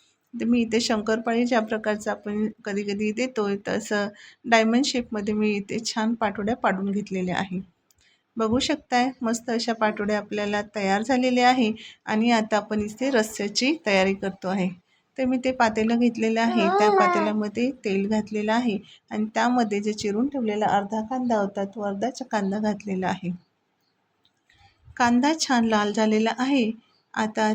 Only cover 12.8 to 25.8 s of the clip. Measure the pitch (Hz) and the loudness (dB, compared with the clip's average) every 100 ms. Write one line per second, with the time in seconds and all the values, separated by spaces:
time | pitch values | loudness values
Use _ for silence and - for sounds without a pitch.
12.8 | 208 - 262 247 214 - 202 208 254 320 | -4 -4 0 2 0 -4 -4 0 0 0
13.8 | 214 196 190 196 196 190 185 196 185 180 | 2 2 2 0 -4 -6 -4 -2 -2 -4
14.8 | _ _ _ - 254 254 254 254 226 220 | _ _ _ -4 0 0 0 2 0 2
15.8 | 220 233 240 226 220 226 233 233 339 392 | 0 2 2 2 0 2 2 2 2 4
16.8 | 427 381 359 349 214 214 208 214 247 262 | 4 6 4 4 0 0 -2 -2 -2 -2
17.8 | 208 196 196 214 208 214 214 233 247 196 | -2 0 0 -2 -2 -4 0 0 0 -2
18.8 | - - _ 214 214 220 233 247 214 202 | -6 -20 _ -4 -2 0 2 2 2 0
19.8 | 208 208 214 208 277 285 220 208 214 202 | -2 -2 -2 0 -2 -2 -2 0 2 0
20.8 | 196 220 220 262 247 214 202 202 196 214 | 0 -4 -4 -4 0 0 0 -4 -6 -6
21.8 | 202 196 226 - 254 214 196 202 214 202 | -6 -4 -4 -6 -4 -2 -2 -2 -2 -4
22.8 | 208 185 185 180 175 180 _ _ _ _ | -4 -4 -4 -4 -6 -8 _ _ _ _
23.8 | _ _ _ _ _ _ _ _ _ _ | _ _ _ _ _ _ _ _ _ _
24.8 | - - 240 240 277 320 - 240 226 214 | -16 0 4 4 4 2 2 2 2 2